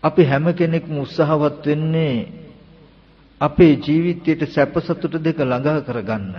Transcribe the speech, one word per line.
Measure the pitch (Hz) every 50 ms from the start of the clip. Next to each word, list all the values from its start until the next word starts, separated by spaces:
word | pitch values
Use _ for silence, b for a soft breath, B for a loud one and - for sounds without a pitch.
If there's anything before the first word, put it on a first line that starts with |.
| -
අපි | 156 156 - 170
හැම | 135 139 139 156 170 175
කෙනෙක්ම | 175 175 165 165 165 - 160 156 143
උත්සාහවත් | 135 - - - 160 147 160 151 147 147 147 - -
වෙන්නේ | 143 151 151 156 160 160 160 160 151 127 113 98 - - - - - - - - - - - - - _ _ _ _ _ _ _ _ _ _
අපේ | 143 151 - - 180 160 147
ජීවිතයට | 120 - - 151 160 165 175 175 175 - 160 156 160 160 143
සැප | - 147 139 135 -
සතුට | 170 165 - 170 - - 156 147 165 156
දෙක | 160 160 156
ළඟා | 143 127 123 123 135 147 156 151
කරගන්න. | 135 - 120 120 101 101 110 107 101 92 92